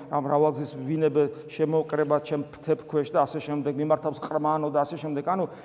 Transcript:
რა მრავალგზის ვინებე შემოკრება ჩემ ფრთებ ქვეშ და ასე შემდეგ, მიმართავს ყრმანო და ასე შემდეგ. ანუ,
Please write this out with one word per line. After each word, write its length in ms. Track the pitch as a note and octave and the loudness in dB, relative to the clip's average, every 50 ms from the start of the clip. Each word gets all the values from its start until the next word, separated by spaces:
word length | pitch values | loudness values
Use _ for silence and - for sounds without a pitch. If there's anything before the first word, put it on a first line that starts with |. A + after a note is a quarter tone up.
| - | -8
რა 100 | - D3+ | -4 -2
მრავალგზის 540 | D3 C3 C#3+ D3 D3 D3+ D3+ C3+ C3 D3+ B2 C#3+ | -2 0 2 4 4 6 4 4 0 -4 -6 -8
ვინებე 500 | - C3 C3+ D#3 D#3 D#3 D3+ C3+ D3 D3 C#3+ - - - | -6 -4 -2 0 2 2 4 4 4 2 2 0 -6 -14
შემოკრება 720 | - - - D#3 D3 D#3+ D#3+ D3+ D#3 D#3 D3 D3+ C#3+ D3+ | -10 -4 -2 0 2 2 2 0 2 0 0 2 2 2
ჩემ 240 | D3 D3 - D#3+ D3 C#3+ | 0 0 0 -2 -4 -4
ფრთებ 360 | - - - - D#3+ D#3 D#3 - | -6 -10 -6 -2 0 0 0 -2
ქვეშ 220 | - D#3 D3+ C#3 C#3+ | -2 0 0 0 2
და 100 | - D3+ | 2 2
ასე 180 | C#3+ C#3 - D#3 | 2 2 0 -4
შემდეგ, 340 | - D3 D3 D3 C3 D3 C#3 | -6 -4 -4 -2 -2 -2 -2
მიმართავს 420 | C#3 D3+ D#3 D#3 D3+ D#3 D#3 C3+ | 0 2 2 2 2 2 -2 -4
ყრმანო 500 | - - - D#3+ D3+ D3+ D3+ D#3 D#3 D3+ D3 | -4 -6 -4 -2 0 2 2 2 0 0 0
და 120 | C#3+ D3 | 0 0
ასე 160 | D3 - E3 | 0 0 -2
შემდეგ. 260 | C#3+ D3+ D#3 D3 C#3+ C#3+ | -6 -6 -4 -4 -2 -2
ანუ, 220 | E3 F#3 F#3+ F3 - - - - | 0 0 0 -2 -4 -6 -10 -18